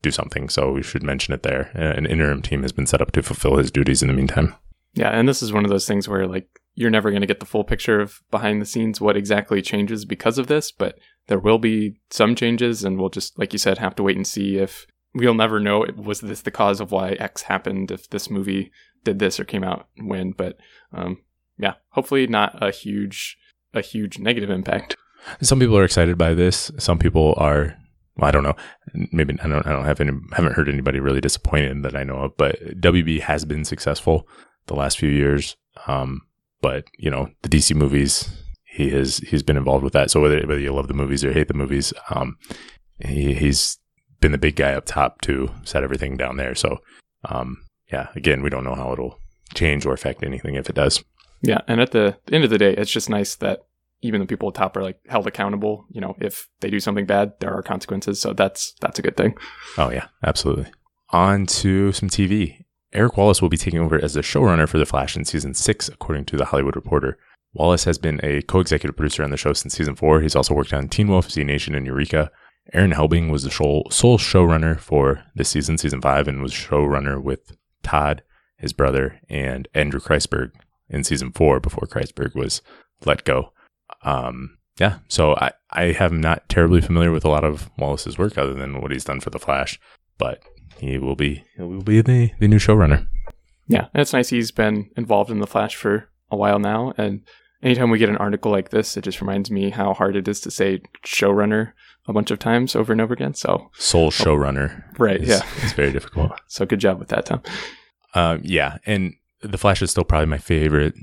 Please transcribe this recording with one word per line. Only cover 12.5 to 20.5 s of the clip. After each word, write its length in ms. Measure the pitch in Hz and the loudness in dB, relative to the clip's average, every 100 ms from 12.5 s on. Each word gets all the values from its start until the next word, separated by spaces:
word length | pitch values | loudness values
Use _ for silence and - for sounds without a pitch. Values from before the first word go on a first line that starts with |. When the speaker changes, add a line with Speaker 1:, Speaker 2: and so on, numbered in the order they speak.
| 117 120 110 98 | 0 0 -2 -4
Speaker 2:
and 120 | 95 | -2
we'll 120 | 95 | -4
just, 280 | - - - | -4 -10 -6
like 140 | 101 | -6
you 80 | 104 | -2
said, 180 | - 95 | -2 0
have 180 | 95 - | -2 0
to 80 | |
wait 120 | 98 95 | 0 0
and 100 | 98 | -2
see 320 | - 98 98 | -4 -2 -2
if, 280 | 95 - - _ _ | -4 -6 -20 _ _
we'll 200 | 127 123 | 0 2
never 260 | 113 110 107 | 4 2 2
know, 260 | 101 104 113 - | 2 2 0 -4
was 240 | 104 104 | -8 -8
this 200 | 104 98 | -8 -8
the 100 | - | -6
cause 280 | - 101 101 | 0 2 0
of 140 | 101 | -2
why 180 | 95 95 | -2 -2
X 300 | 98 107 - | -4 -6 -8
happened, 480 | - 95 101 98 95 | -4 -4 -4 -6 -6
if 180 | 90 - | -10 -10
this 200 | 104 - | -10 -6
movie 420 | 101 98 98 95 _ _ _ | -6 -4 -4 -6 _ _ _
did 160 | 113 98 | -4 0
this 180 | 98 - | 0 -2
or 60 | |
came 220 | - 104 95 | -6 -4 -4
out 220 | - - - | -6 -10 -12
when, 340 | 104 95 92 | -8 -6 -6
but, 260 | 92 90 | -4 -6